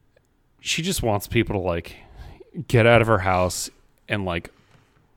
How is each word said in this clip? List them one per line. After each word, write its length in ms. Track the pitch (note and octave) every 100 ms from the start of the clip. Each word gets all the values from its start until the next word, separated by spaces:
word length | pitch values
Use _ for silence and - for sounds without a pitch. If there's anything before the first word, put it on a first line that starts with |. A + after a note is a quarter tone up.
| _ _ _ _ _ _
she 220 | - -
just 200 | E3+ F#3
wants 240 | A#2 G2+ -
people 280 | A#2+ G#2+
to, 60 | G#2
like, 360 | F2+ E2+ - - - - - - - - -
get 180 | A#2+ A2+
out 140 | A#2
of 40 | A2+
her 120 | G#2+
house 500 | F#2 F#2 F2+ - - - _ _ -
and, 160 | G#2
like, 260 | F#2+ E2+ - _ _ _ _ _ _